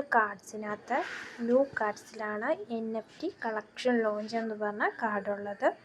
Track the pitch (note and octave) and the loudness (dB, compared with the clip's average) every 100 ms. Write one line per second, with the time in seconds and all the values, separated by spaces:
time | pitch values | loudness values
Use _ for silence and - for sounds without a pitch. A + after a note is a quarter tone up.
0 | C#4 A#3+ G#3 G3+ - G#3+ G#3+ G#3 - C4 | 6 6 4 0 -12 -8 -6 -6 -2 -2
1 | - - - - A#3 B3 C#4 - G#3+ G#3 | -2 -8 -10 -4 4 4 4 2 0 -2
2 | - A3+ G#3+ G#3+ A#3+ E4 G#4 A3+ A3 A3 | -8 -8 -4 -2 0 -2 -2 -4 -4 -4
3 | G#3+ - E4 - A3+ G#3+ G#3 - B3+ A#3+ | -8 -6 -8 -4 -4 -4 -6 -2 4 4
4 | A3 G#3 G#3+ A3+ A3+ G#3+ G#3 G#3 F4 G4+ | 4 0 -2 -2 -2 -2 -2 0 -2 0
5 | A3+ G#3 G3 G3+ G3+ G3+ D4 - | 0 0 -2 -4 -6 0 0 0